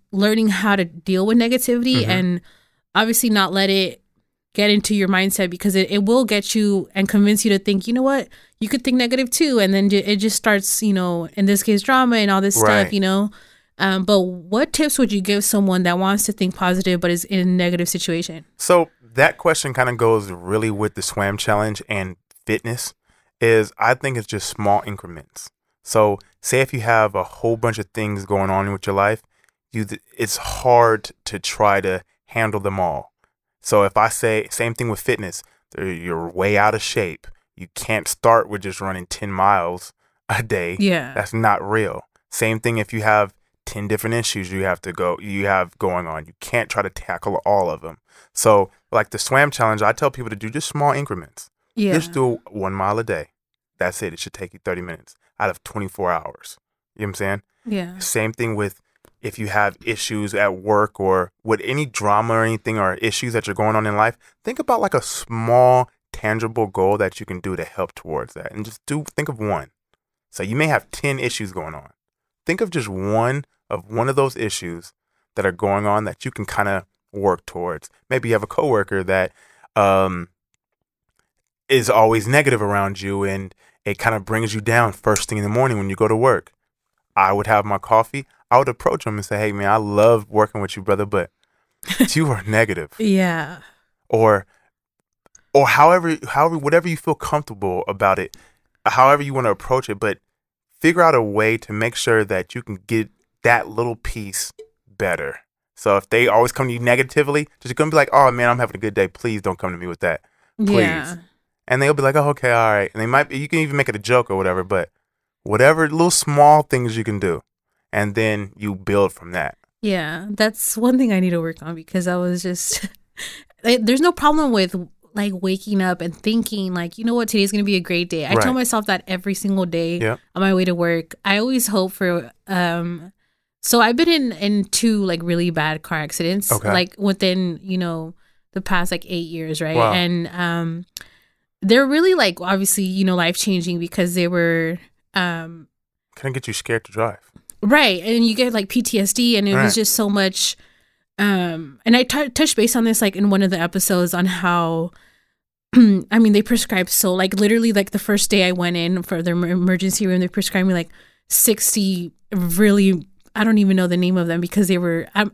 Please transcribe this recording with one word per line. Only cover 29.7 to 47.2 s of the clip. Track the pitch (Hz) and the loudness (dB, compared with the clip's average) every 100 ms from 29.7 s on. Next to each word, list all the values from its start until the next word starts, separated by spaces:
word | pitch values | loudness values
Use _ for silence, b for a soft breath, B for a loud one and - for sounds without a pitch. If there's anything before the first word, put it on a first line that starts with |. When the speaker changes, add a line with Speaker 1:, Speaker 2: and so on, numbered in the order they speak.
Speaker 2:
you | 110 101 | -8 -8
th-, | - _ - | -8 _ -6
it's | 117 - | -6 -4
hard | - - 127 120 117 110 - - | -8 -4 4 6 6 4 -2 -16
to | - 98 | -12 -10
try | - - 107 98 | -8 0 2 2
to | 95 92 - _ _ | 0 -4 -8 _ _
handle | 117 110 104 | -4 -2 -2
them | 98 98 | -4 -4
all. | 90 69 - _ _ _ _ _ | -4 -6 -10 _ _ _ _ _
So | - 107 | 0 2
if | 101 - | 2 2
I | 110 | 0
say, | - 117 110 107 | 0 -2 -2 -4
same | - 117 | -4 -6
thing | 113 120 | -4 -6
with | 104 | -6
fitness, | - 117 98 - - b b | -2 -4 -4 -10 -16 b b
th-, | - 95 85 | -10 -8 -8
you're | 87 82 85 | -8 -6 -6
way | 90 98 104 | -2 0 4
out | 104 | 2
of | 92 | 2
shape. | - - 95 78 - - _ - | -4 -4 -4 -8 -18 -20 _ -20
You | 87 | -16
can't | - - 110 - | -12 -4 -4 -4
start | - 117 117 101 | -4 2 2 0
with | 104 | -6
just | 98 92 | -10 -8
running | 95 92 87 | -8 -8 -10
ten | - 101 | -10 -8
miles | 95 95 98 85 90 - _ _ _ - | 0 2 2 0 -6 -12 _ _ _ -8
a | 101 | -6
day. | 113 104 87 92 | -4 -4 -4 -2
Speaker 1:
Yeah. | 196 175 127 | -2 -2 -6
Speaker 2:
That's | 131 - | -8 -6
not | 113 113 101 98 | 0 2 0 0
real. | 110 101 - - _ _ | -2 -2 -6 -14 _ _
Same | - 113 110 | -4 -2 -2
thing | 120 113 | -2 -2
if | 107 | -4
you | 113 | -2
have | 107 107 101 _ _ _ - | 2 4 2 _ _ _ -14
ten | 107 101 | -10 -4
different | 107 113 | -2 -2
issues | 117 113 104 90 | -2 -2 -4 -6
you | 95 | -4
have | 95 90 | -2 -2
to | 95 | -4
go, | 85 90 87 | -4 -2 -2
you | 104 98 98 | -6 -4 0
have | 95 87 - | 0 0 -4
going | 98 90 87 | -4 -2 -6
on. | 78 78 | -10 -12
You | - | -16
can't | - 120 - | -4 -4 -2
try | - | -2
to | 98 | -4
tackle | - - 87 | -4 -10 -8